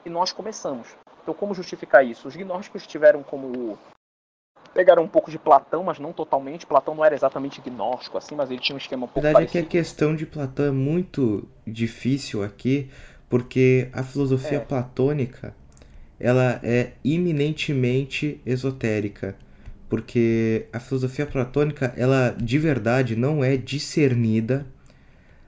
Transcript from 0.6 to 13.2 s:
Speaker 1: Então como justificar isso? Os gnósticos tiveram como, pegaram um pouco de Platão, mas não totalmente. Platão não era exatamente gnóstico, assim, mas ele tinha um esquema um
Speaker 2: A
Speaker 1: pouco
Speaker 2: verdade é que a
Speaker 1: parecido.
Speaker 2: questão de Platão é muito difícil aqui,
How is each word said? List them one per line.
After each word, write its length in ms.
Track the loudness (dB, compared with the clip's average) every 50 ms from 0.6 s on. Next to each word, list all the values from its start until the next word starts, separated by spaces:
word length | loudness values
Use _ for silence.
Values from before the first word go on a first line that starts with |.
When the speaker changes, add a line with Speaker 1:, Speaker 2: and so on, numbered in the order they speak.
| -8 -8 -8 -8 -10 -16 -20 -20 _ -20 -20 -12
Speaker 1:
Então 140 | -10 -8 -6
como 180 | -6 -6 -6 -6
justificar 500 | -6 -8 -10 -12 -14 0 6 6 6 6
isso? 240 | 6 0 -8 -12
Os 80 | -14 -12
gnósticos 520 | -12 -10 -8 -8 -10 -10 -12 -14 -14 -14
tiveram 340 | -12 -2 6 6 6 6 6
como, 560 | 0 -10 -10 -10 -8 -8 -8 -6 -6 -8 -8 -12 -16 -20 -20 _ _ _ _ _ _ _ _ _ _ _ _ _ -20 -2 0
pegaram 300 | 6 8 8 8 8 6
um 40 |
pouco 220 | 4 2 2 2 2
de 80 | -6
Platão, 460 | -4 6 6 6 6 6 2 -4 -4 -2
mas 160 | -4 -6 -6
não 120 | -10 -10 -8
totalmente. 520 | -8 -4 -2 -2 -4 -4 -6 -12 -14 -4
Platão 300 | 0 2 2 2 0 0
não 100 | 2 2
era 80 | 2 4
exatamente 480 | 4 0 0 0 -2 -6 -8 -10 -12
gnóstico, 560 | -12 -12 -10 -6 -6 -4 -6 -6 -8 -8 -8
assim, 160 | -8 -8 -6 -6
mas 160 | -6 -4 -4
ele 100 | -6 -6
tinha 160 | -6 -6 -6
um 40 | -6
esquema 240 | -8 -8 -8 -8 -8
um 20 |
Speaker 2:
A 20 | -6
Speaker 1:
pouco 120 | -4 -2
Speaker 2:
verdade 240 | 0 4 4 4 4
é 20 |
que 100 | 4 0 -4
a 20 |
Speaker 1:
parecido. 100 | -4 0
Speaker 2:
questão 440 | -2 -2 -2 -2 -2 0 0 0 0
de 100 | -2 -6
Platão 400 | -8 -8 -8 -8 -6 -2 -2 0
é 60 | 0
muito 760 | 0 0 0 0 0 -2 -2 -4 -2 0 0 0 0 -2 -4 -10 -18 -16 _
difícil 800 | -12 -4 -4 -4 -4 -4 -4 -2 -2 -2 -2 -4 -6 -6 -6 -6
aqui, 460 | -6 -8 -4 -2 -2 0 0 -2 -6 -14 -20 -20 -20 -20 -20